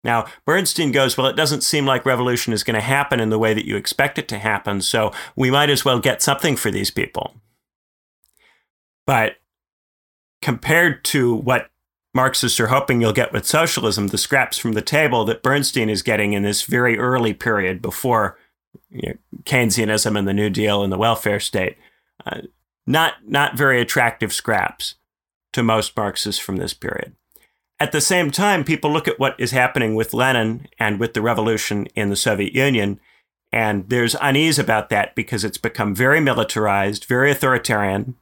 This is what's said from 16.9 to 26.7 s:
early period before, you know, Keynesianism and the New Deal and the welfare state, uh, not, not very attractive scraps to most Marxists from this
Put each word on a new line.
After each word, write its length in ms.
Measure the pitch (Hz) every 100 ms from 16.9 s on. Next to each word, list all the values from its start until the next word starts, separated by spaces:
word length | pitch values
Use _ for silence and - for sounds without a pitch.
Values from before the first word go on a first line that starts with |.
| 113
early 360 | 123 127 117
period 480 | 101 - 107 92 92
before, 560 | 110 - 127 113 98 - _ _ _ - _
you 200 | - -
know, 40 | - _ -
Keynesianism 720 | - 135 117 101 107 107 110 104
and 80 | 98
the 60 |
New 160 | 101 104
Deal 340 | 98 107 101
and 80 | 101
the 60 | 95
welfare 420 | 113 113 107 104
state, 360 | - 101 90 - _ _ _ _
uh, 160 | - - - _ _ _ -
not, 420 | 147 165 - 107
not 260 | 139 143 117
very 260 | 143 123
attractive 500 | 117 - 117 - 107
scraps 640 | - - 92 - - - - _ _ _ _ _
to 100 | -
most 320 | 117 110 104 -
Marxists 440 | 104 - 104 101
from 160 | - 95
this 160 | 87